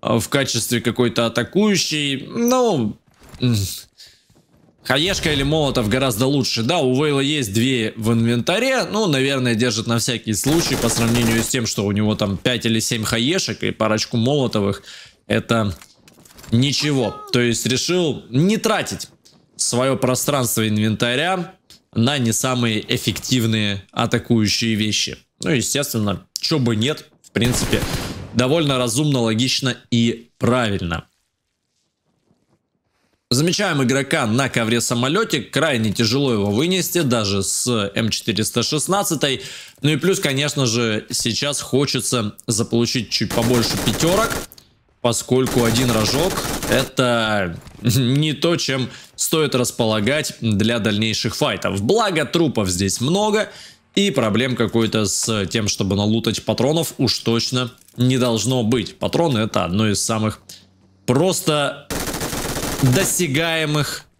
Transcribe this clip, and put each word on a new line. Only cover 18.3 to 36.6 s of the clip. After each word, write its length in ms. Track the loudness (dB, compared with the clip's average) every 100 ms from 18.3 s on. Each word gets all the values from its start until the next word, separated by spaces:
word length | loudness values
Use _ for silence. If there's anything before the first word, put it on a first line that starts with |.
| 0 2 2
тратить 500 | 0 -2 -2 -8 -12 _ -20 _ _ -6
свое 400 | -2 0 2 2
пространство 720 | 0 0 0 0 0 0 0
инвентаря 880 | 2 0 0 0 0 -2 -2 -6 -12 _ -20 _
на 240 | 0 0 2
не 160 | 0
самые 500 | 0 0 0 0 0 -2
эффективные 920 | -2 -2 -4 0 0 2 0 -2 -4 -8
атакующие 840 | -4 0 0 2 2 2 0 0 0
вещи. 420 | 0 -2 -4 -8 _ _
Ну, 100 | -2
естественно, 760 | 0 0 -2 -2 -2 -2 -4 -8 -8
че 180 | -2 0
бы 160 | 0 0
нет, 300 | 0 -4 -10 _
в 100 | -8
принципе, 480 | -2 0 0 0 -2 -2 -6 -6 -10 -6
довольно 440 | 0 2 2 2 0
разумно, 420 | 0 0 0 2
логично 580 | 2 0 0 0 -2 -4 -2
и 380 | 2 2 0 -10 _
правильно. 680 | 0 2 0 -2 -2 -6 -8 _ _ _ _ _ _ _ _ _ _ _ _ _ _ _ _ _ _ _ _ _ _
Замечаем 520 | 0 2 2 0 2
игрока 460 | 2 2 2 0 0
на 200 | 0 0
ковре-самолете. 920 | 0 0 0 0 -2 0 0 0 -4
Крайне 500 | -2 -2 0 0 0
тяжело 420 | 0 0 2 0
его 180 | 0 0
вынести, 500 | 0